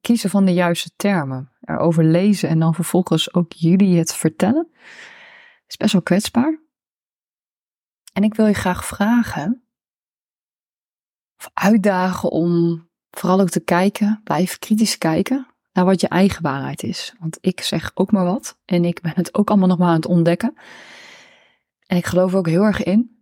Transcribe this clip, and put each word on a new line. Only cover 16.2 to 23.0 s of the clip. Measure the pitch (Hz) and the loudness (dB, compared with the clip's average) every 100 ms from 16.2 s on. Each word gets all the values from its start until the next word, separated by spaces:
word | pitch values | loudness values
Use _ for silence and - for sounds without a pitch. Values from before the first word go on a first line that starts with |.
| 196 - | 2 0
waarheid | 156 139 135 147 | -4 -4 -6 -8
is. | - 185 - _ | -8 -8 -12 _
Want | 165 - | -10 -4
ik | - 180 | -6 -4
zeg | - 160 - | -6 -6 -8
ook | - 190 | -4 -2
maar | 202 | 0
wat | 180 180 - - | -2 -4 -8 -20
en | - 180 | -4 0
ik | 170 170 | 0 -2
ben | 165 | -6
het | 170 170 | -4 -4
ook | - 202 | -2 0
allemaal | 208 185 | 2 2
nog | 175 | 2
maar | 175 | 2
aan | |
het | 165 - | 0 0
ontdekken. | 175 165 170 233 - - - - - - - - _ _ _ _ _ _ | 2 2 0 -4 -8 -20 -20 -20 -20 -20 -20 -20 _ _ _ _ _ _
En | 175 | -2
ik | - | 0
geloof | 175 185 | 0 2
er | 190 | 0
ook | 170 | 2
heel | 165 | 2
erg | 214 196 | 2 0
in. | - 202 | 0 0